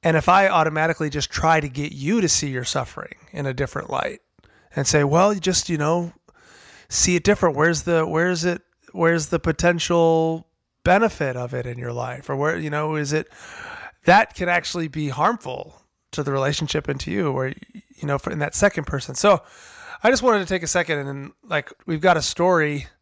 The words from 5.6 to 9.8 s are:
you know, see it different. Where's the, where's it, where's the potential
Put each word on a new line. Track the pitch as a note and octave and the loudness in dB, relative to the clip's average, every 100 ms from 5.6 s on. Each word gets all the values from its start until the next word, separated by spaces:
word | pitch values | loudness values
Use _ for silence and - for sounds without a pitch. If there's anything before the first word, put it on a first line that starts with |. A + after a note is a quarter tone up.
| - | -2
you | E3 | -2
know, | D3+ E3+ E3+ - _ _ _ - - - _ | 0 0 -2 -10 _ _ _ -20 -20 -20 _
see | - - | 0 2
it | F3 | 2
different. | - G#3 F3+ C#3 | 2 2 2 4
Where's | D#3+ D#3+ | 2 2
the, | D#3+ E3 D#3+ | 0 0 2
where's | D#3 F3+ F3 F3 | 0 0 0 -2
it, | F3 _ _ _ | -2 _ _ _
where's | F#3 E3 E3+ D3+ | 0 2 2 0
the | E3+ | -2
potential | - D3+ F3 F3 | -2 2 2 2